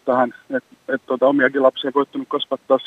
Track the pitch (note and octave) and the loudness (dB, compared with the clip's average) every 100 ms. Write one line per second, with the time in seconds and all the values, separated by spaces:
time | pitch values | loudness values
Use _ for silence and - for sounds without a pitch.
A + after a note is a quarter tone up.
0 | - B2+ B2 - - C3 _ - - C3 | -2 0 0 -4 -8 -8 _ -20 -8 -8
1 | - B2 C3+ C#3+ B2+ C3+ C3 - C#3 C#3 | -4 0 2 2 0 4 2 2 -4 -2
2 | C3+ C#3 C3 C#3+ - C3+ - C3 | -2 -6 -6 -6 -6 -8 -2 -2